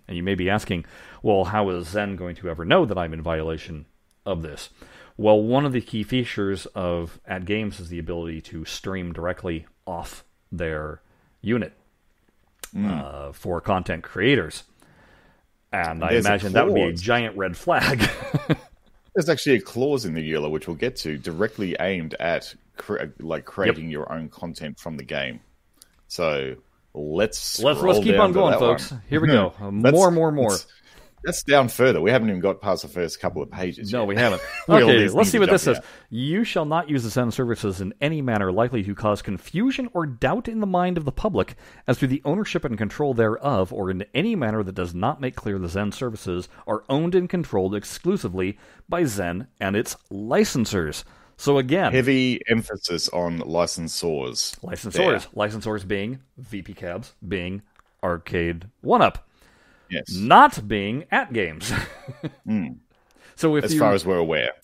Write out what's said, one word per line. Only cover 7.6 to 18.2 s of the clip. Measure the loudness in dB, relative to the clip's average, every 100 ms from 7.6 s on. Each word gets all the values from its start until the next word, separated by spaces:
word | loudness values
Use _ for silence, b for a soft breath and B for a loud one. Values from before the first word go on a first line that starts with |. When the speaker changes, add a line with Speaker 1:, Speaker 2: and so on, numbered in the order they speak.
| -2 -8
Speaker 1:
is | -10
the | -10
ability | -6 -6 -6 -10
to | -10 -12 -10
stream | -10 -6 -6 -6
directly | -6 -6 -4 -6 -6 -8 _ -10
off | -10 -10 -16 -20 _ _
their | -8 -6 -6 -8 -12 _ _ _ _
unit, | -2 -2 -2 -10 _ _ _ _ _ _ _ _ -12 -4
Speaker 2:
Mm. | -4
Speaker 1:
uh, | -4 -6 -10 -12
for | -10 -6 -4
content | 0 0 0 -6
creators. | -8 0 4 4 2 -8 -18 b b b b b b b b _ _
And | -4 -4 -2
I | 2
Speaker 2:
There's | 2 4
a |
Speaker 1:
imagine | 2 2
that | 4 4
would |
be | 4
a | 2
Speaker 2:
clause. | -2
Speaker 1:
giant | 0 0 0 -4
red | -4 -2
flag. | 0 2 2 2
<laughs> | 0 0